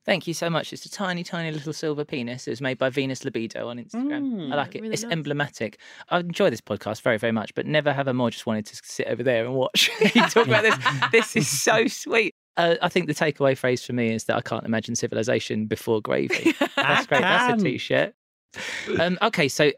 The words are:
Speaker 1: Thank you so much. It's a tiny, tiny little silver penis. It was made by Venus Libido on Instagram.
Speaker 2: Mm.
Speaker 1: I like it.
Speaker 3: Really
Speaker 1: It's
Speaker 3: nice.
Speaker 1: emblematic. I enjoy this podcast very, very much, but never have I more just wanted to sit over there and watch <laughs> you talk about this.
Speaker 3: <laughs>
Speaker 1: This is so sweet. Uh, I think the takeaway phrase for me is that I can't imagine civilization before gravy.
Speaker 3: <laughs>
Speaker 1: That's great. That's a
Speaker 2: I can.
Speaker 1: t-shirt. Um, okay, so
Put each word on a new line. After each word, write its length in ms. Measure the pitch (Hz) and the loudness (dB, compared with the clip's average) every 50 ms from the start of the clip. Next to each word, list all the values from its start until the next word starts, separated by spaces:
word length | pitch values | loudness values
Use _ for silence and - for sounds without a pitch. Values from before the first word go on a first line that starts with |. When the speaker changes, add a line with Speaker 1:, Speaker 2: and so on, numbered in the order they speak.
| - | -2
Speaker 1:
Thank 220 | - 208 165 - 170 | -2 -2 -2 0 -4
you 60 | 160 | -4
so 140 | - 170 170 | -2 -2 0
much. 220 | 170 151 - - - | 0 0 -2 -4 -10
It's 100 | - - | -14 -14
a 60 | - | -14
tiny, 340 | - - 202 185 180 175 170 | -8 -6 -4 -4 -4 -4 -6
tiny 260 | - - 170 165 160 | -8 -6 -6 -4 -4
little 220 | 151 151 139 160 | -6 -6 -6 -8
silver 320 | 147 - - 156 147 143 147 | -8 -4 -4 -4 -2 -2 -4
penis. 420 | - - 135 120 120 123 127 - | -6 -4 -6 -6 -6 -8 -8 -8
It 40 | 139 | -8
was 100 | 120 117 | -6 -4
made 160 | 139 131 131 - | -4 -4 -2 0
by 120 | 131 131 | 0 0
Venus 340 | 127 143 135 135 131 - - | 0 0 -2 -2 -4 -6 -6
Libido 440 | 135 - 117 113 107 - 113 113 117 | -6 -4 -4 -6 -4 -6 -8 -8 -8
on 100 | 120 120 | -8 -12
Instagram. 440 | 113 - - 233 262 285 294 302 277 269 233 | -12 -10 -8 -6 -4 -4 -4 -4 -4 -4 -4
Speaker 2:
Mm. 160 | 196 160 135 | -4 -4 -4
Speaker 1:
I 40 | 143 | -2
like 200 | 147 131 - - | -2 -2 -4 -6
it. 60 | - | -10
Speaker 3:
Really 100 | 220 220 | -8 -6
Speaker 1:
It's 100 | 214 - | -6 -6
Speaker 3:
nice. 100 | 220 233 | -4 -4
Speaker 1:
emblematic. 680 | 170 160 147 143 143 147 143 135 - - 113 104 - - - - - - - - | -4 -4 -2 -4 -2 -2 -2 -4 -4 -6 -8 -8 -8 -12 -20 -20 -20 -18 -8 -2
I 100 | 160 180 | -2 -2
enjoy 300 | 175 175 165 - 202 175 | -2 -2 0 2 2 2
this 100 | 120 107 | 2 0
podcast 400 | - - 107 98 - 104 110 - | -4 -6 -6 -4 -4 -6 -6 -2
very, 160 | - 131 113 104 | 2 2 2 2
very 140 | 120 117 | 2 0
much, 220 | 113 110 98 - - | 0 0 -2 -4 -6
but 100 | - - | -6 -4
never 260 | 139 151 151 143 147 | 0 0 2 2 2
have 140 | 135 139 139 | 0 0 0
I 60 | 135 | 0
more 180 | 123 127 123 117 | 0 2 0 0
just 140 | - - - | -2 -2 -4
wanted 200 | 120 110 107 107 | -2 -2 -2 -4
to 100 | - - - - | -6 -12 -18 -16
sit 240 | - - - - 113 | -14 -8 -6 -4 -4
over 140 | 120 113 123 | -2 -2 0
there 200 | 131 123 113 113 | 2 2 2 0
and 80 | 123 131 | 0 0
watch 360 | 135 127 - - - - - - | 0 0 0 2 2 2 2 2
<laughs> 180 | - 220 202 - | 4 4 4 6
you 60 | 233 226 - | 6 4 6
talk 180 | - 226 233 | 4 4 4
about 160 | - 220 214 | 6 4 4
this. 140 | 214 220 170 139 127 254 143 | 4 4 2 4 2 0 0
Speaker 3:
<laughs> 160 | 131 - 127 | 2 0 4
Speaker 1:
This 260 | - 127 110 - - | 4 4 4 4 0
is 120 | 131 151 - | 0 0 0
so 380 | - 139 - 240 226 226 226 262 | 0 0 2 4 4 4 4 2
sweet. 460 | - - - 294 - 226 220 175 - _ _ _ - - | 0 -4 -6 0 0 2 2 0 -4 _ _ _ -2 2
Uh, 180 | 170 170 170 - | 2 2 2 2
I 60 | - 175 | 0 0
think 180 | - 185 170 151 | 0 0 0 0
the 60 | 151 | 0
takeaway 420 | - 170 156 - - 143 135 131 | 0 0 0 0 2 2 2 2
phrase 280 | - - 127 127 123 - | 2 2 0 0 0 -2
for 100 | - 123 | -4 -2
me 180 | 123 117 113 | 0 0 0
is 120 | 113 110 - | 0 -2 -2
that 120 | - 110 | 0 -2
I 60 | 110 | -2
can't 220 | - - 120 113 - | 0 -2 -6 -6 -2
imagine 300 | - 113 110 107 - 117 | -2 -2 -2 -2 -2 -4
civilization 720 | - - 110 - 113 110 120 120 113 - - 120 110 110 | -4 -2 -2 -2 -2 0 0 0 0 0 -2 -4 -4 -2
before 340 | 107 110 - - 113 113 107 | -2 -4 -4 0 0 0 0
gravy. 500 | 104 - 131 - - - - - - 330 - - 285 | 0 0 0 0 0 0 0 0 2 0 2 2 -2
Speaker 3:
<laughs> 100 | - - | -2 0
Speaker 1:
That's 300 | 285 269 269 202 233 269 | 0 2 4 4 2 2
great. 160 | - - - | 2 2 2
That's 200 | - 185 185 226 247 | 4 4 4 4 4
a 20 | |
Speaker 2:
I 40 | 247 240 | 2 2
can. 20 | 220 190 | 2 0
Speaker 1:
t-shirt. 500 | 127 123 120 - - 131 131 156 202 - _ _ _ _ _ _ _ - - - - - - - - - - | 0 -2 -2 -2 0 2 2 2 0 -4 _ _ _ _ _ _ _ -14 -12 -10 -10 -10 -10 -6 -4 0 0
Um, 200 | 165 180 185 170 | 2 2 2 0
okay, 280 | 208 226 - 180 151 131 | 0 0 2 2 0 2
so 240 | - - 151 143 - | 4 4 4 4 4